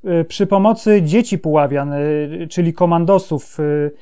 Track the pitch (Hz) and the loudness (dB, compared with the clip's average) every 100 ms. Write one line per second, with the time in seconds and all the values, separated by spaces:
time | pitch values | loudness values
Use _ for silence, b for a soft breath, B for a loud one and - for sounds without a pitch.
0 | 196 170 165 - 196 196 208 220 214 208 | -2 -2 -2 -4 0 2 2 2 2 4
1 | 156 202 - 180 160 151 143 143 143 143 | 4 2 0 -2 0 2 2 0 -4 -4
2 | 147 151 147 160 165 - 165 165 180 170 | -2 -2 -4 -8 -8 -2 -2 0 0 2
3 | 170 196 185 151 - - 151 147 147 147 | 2 0 0 -8 -8 -6 -2 -2 -4 -8